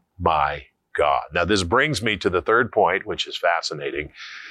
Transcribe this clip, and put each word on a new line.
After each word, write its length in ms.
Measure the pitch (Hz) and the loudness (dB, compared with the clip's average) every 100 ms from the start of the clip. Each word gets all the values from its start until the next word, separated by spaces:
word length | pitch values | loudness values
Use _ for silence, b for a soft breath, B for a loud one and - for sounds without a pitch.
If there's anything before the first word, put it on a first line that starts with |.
| _ - | _ -2
my 460 | 85 76 71 73 - _ _ - | 0 2 0 -2 -12 _ _ 0
God. 260 | 73 65 - | 2 2 0
Now, 140 | 85 87 | -2 2
this 180 | 104 | 2
brings 380 | 87 120 151 113 | 2 2 2 0
me 160 | 117 104 | -2 -2
to 120 | 101 | 0
the 120 | 90 | 0
third 300 | 85 113 123 | 2 2 2
point, 340 | 110 87 92 - | 2 2 2 -2
which 220 | - - | -6 -6
is 100 | - | -2
fascinating. 720 | 85 85 - 76 71 71 76 B B B B | 0 0 -2 -6 -6 -6 -8 B B B B